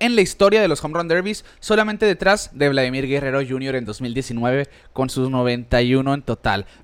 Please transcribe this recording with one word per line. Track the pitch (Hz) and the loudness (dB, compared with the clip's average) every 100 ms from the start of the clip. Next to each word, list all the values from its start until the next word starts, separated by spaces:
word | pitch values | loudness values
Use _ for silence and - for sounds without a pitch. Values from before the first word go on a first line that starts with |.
en | 233 233 | 0 2
la | |
historia | 190 - 202 214 | 2 4 4 6
de | 196 | 4
los | 147 | 0
home | 151 160 | -2 -4
run | 170 | 0
derbies, | 170 190 214 - - | 0 0 -6 -12 -12
solamente | - 214 214 208 | -2 0 0 0
detrás | 214 180 190 208 - | 0 2 2 2 0
de | 135 143 | -2 0
Vladimir | 135 127 131 135 | 2 0 -2 -2
Guerrero | 139 139 135 131 | -2 -2 -2 -2
junior | 131 135 131 | -6 -4 -6
en | |
dos | 110 107 | -6 -8
mil | 123 | -6
diecinueve | 120 127 120 120 135 139 - - | -6 -6 -4 0 0 -2 -10 -12
con | - 131 | -4 -2
sus | - 131 | -2 -2
noventa | 131 123 120 120 123 | 0 0 -2 0 2
y | 123 | 4
uno | 131 139 | 2 2
en | 139 | -2
total. | 127 113 113 98 - - | -4 -4 -2 -2 -4 -14